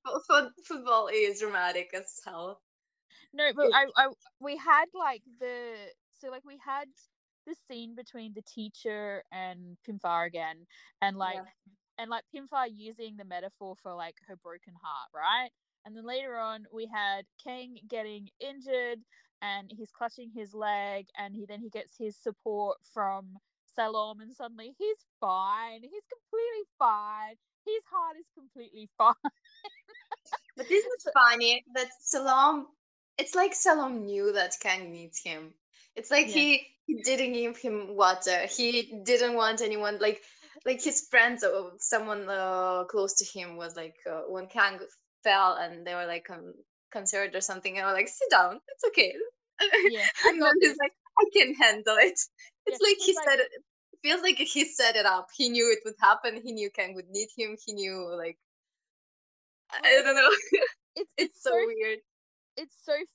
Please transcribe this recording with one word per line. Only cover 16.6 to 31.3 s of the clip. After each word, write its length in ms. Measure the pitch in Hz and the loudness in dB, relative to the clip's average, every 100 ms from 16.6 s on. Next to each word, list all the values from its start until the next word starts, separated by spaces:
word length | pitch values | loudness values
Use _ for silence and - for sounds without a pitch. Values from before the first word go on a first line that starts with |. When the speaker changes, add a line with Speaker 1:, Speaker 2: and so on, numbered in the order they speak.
| 214 | -14
Speaker 2:
we 140 | 220 226 | -14 -10
had 380 | 220 202 196 190 _ | -4 -4 -4 -10 _
Kang 360 | 269 254 254 240 214 | -16 -16 -16 -20 -12
getting 400 | 226 220 208 202 - | -10 -10 -12 -18 -16
injured, 600 | 269 277 262 254 240 233 _ _ _ - | -14 -12 -4 -4 -4 -8 _ _ _ -12
and 280 | 202 202 196 | -8 -8 -10
he's 160 | 220 214 | -18 -16
clutching 380 | - 233 - 233 | -10 -10 -10 -18
his 180 | 226 208 | -14 -14
leg, 520 | 214 214 202 202 202 196 - | -6 -4 -2 -4 -8 -12 -14
and 180 | 202 | -12
he, 120 | 202 202 | -12 -14
then 140 | 208 | -14
he 100 | 226 | -14
gets 260 | 214 - - | -14 -16 -10
his 180 | 214 208 | -10 -6
support 600 | 233 202 226 208 202 - _ | -8 -8 -8 -6 -4 -6 _
from 460 | 226 196 196 190 190 _ _ _ | -6 -6 -6 -12 -20 _ _ _
Salome, 580 | - 220 220 214 214 | -6 -4 -4 -6 -10
and 100 | 220 254 | -20 -16
suddenly 380 | 240 226 226 269 | -16 -16 -18 -8
he's 300 | 415 427 _ - | -6 -6 _ -8
fine. 600 | 226 185 190 208 226 226 | -2 -2 -2 -4 -6 -12
He's 220 | 247 403 - | -18 -18 -18
completely 540 | 480 - 440 466 453 403 - | -20 -8 -4 -4 -6 -10 0
fine. 580 | 233 208 208 214 214 226 _ _ | 0 0 -4 -10 -12 -16 _ _
His 180 | - 440 - | -6 -6 -4
heart 240 | 370 330 320 | -6 -6 -8
is 80 | 330 | -20
completely 560 | - 269 269 233 220 214 | -20 -20 -20 -20 -18 -10
<laughs> 40 | - | 2
fine. 160 | 220 233 277 _ _ _ 403 _ _ 453 - - - - _ - | 4 4 -4 _ _ _ -20 _ _ -20 -18 -18 -12 -14 _ -10
Speaker 1:
But 120 | 254 | 2
this 160 | 392 | 2
is 200 | 480 494 | 2 -4
Speaker 2:
So 60 | - | 2
Speaker 1:
funny 520 | 285 240 | 8 8